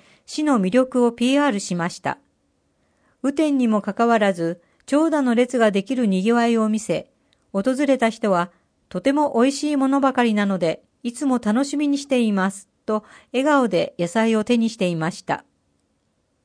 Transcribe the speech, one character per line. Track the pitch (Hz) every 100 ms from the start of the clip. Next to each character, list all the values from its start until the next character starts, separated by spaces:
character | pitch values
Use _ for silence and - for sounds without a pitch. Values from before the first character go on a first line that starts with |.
| _ _
市 | - -
の | 302 247
魅 | 185
力 | 247 262 262
を | 240
ピ | 233 240 277
ー |
ア | 285
ー |
ル | 202
し | -
ま | 175 170
し | -
た。 | - 135 _ _ _ _ _ _ _ _ _ _
雨 | 262
天 | 285 311 277
に | 240
も | 214
か | 202
か | 196 233
わ | 226
ら | 202
ず、 | 175 165 175 _ _ -
長 | 285 320
蛇 | 294
の | 254
列 | 233 247 254
が | 220
で | 196
き | 190 254
る | 226
賑 | 185 202 240
わ | 233
い | 226
を | 220
見 | 214
せ、 | - 156 - _ _ _ _
訪 | 196 254 262 285
れ | 254
た | 226
人 | 220 214
は、 | 180 175 _ _ _ _
「と | 180
て | 262
も | 285 294
美 | 233 254
味 | 277
し | 294
い | 285
も | 269
の | 277
ば | 269
か | 254
り | 240
な | 208 202
の | 190
で、 | 165 - _ _
い | 240
つ | 233 285
も | 247
楽 | 214 220
し | 277 285
み | 294
に | 285
し | 277
て | 254
い | 226
ま | 196 190
す」 | - - _ -
と、 | 214 - - _
笑 | 247
顔 | 285 285 240
で | 180 - -
野 | 170
菜 | 226 226 220
を |
手 | 214 240
に | 226
し | -
て | 180
い | 170
ま | 160
し | -
た。 | - 147 - _ _ _ _ _ _ _ _ _